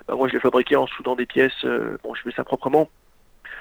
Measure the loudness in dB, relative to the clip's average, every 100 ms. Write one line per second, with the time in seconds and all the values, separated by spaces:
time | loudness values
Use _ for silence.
0 | -4 0 0 2 2 4 4 2 2 -2
1 | -4 -2 0 2 2 2 -2 -2 -2 -6
2 | -10 -10 -8 -8 -4 -4 2 2 2 _
3 | _ _ _ _ -18 -16